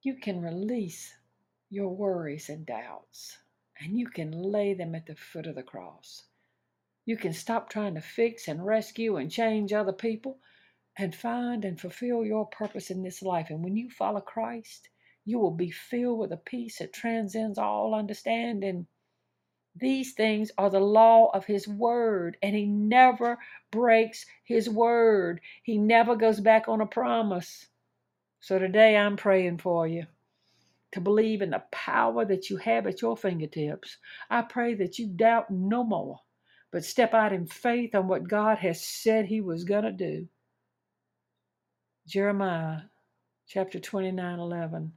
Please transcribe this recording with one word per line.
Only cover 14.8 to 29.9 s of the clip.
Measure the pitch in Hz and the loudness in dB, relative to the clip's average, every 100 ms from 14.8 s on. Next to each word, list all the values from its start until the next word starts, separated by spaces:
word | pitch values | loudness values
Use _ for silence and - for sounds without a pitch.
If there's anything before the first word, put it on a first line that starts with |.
| _ _ _ _ | _ _ _ _
you | - 233 | -6 0
will | 190 | 0
be | 165 175 | 0 -4
filled | - - 240 247 226 | -6 -6 -2 -2 -2
with | 208 | -4
a | 165 | -8
peace | - 247 233 - | -10 -10 -10 -10
that | - | -12
transcends | - 233 226 208 214 220 196 | -8 -4 -4 -4 -4 -4 -2
all | 208 208 220 | -2 0 0
understanding. | 220 208 208 - 226 233 214 196 180 170 _ _ _ _ _ _ _ _ | -2 -4 -6 -2 -2 -2 -4 -4 -6 -10 _ _ _ _ _ _ _ _
These | 175 262 269 262 | -6 -2 -2 -4
things | - 220 214 214 - | 0 0 2 -2 0
are | 196 | 2
the | 190 | 4
law | 202 214 226 226 226 | 6 8 10 10 8
of | 196 - | 4 -2
his | 202 202 | -4 -4
word, | 202 233 240 226 202 170 - | -2 0 2 0 0 -4 -4
and | 196 | -2
he | 208 208 | 0 0
never | 208 214 247 254 247 240 240 - - _ | 0 4 8 8 6 -2 -4 -10 -20 _
breaks | 220 240 226 226 - - - | 0 4 6 4 -4 -18 -20
his | _ 233 226 | _ 0 0
word. | 214 233 233 226 208 175 175 - - | 2 4 6 6 4 2 -4 -12 -12
He | - 214 | -4 0
never | 214 233 233 233 | 6 6 6 4
goes | 226 214 | 4 4
back | 208 220 220 | 6 6 4
on | 220 | -2
a | 214 | -2
promise. | - 240 233 214 180 175 - - _ _ _ _ _ _ _ | -2 0 0 0 -4 -8 -18 -20 _ _ _ _ _ _ _
So | - 190 | -2 0
today | 190 202 220 | 2 8 8
I'm | 214 208 202 | 8 4 2
praying | 208 190 180 175 | 4 4 4 -2
for | 185 170 | 0 0
you | 165 | 0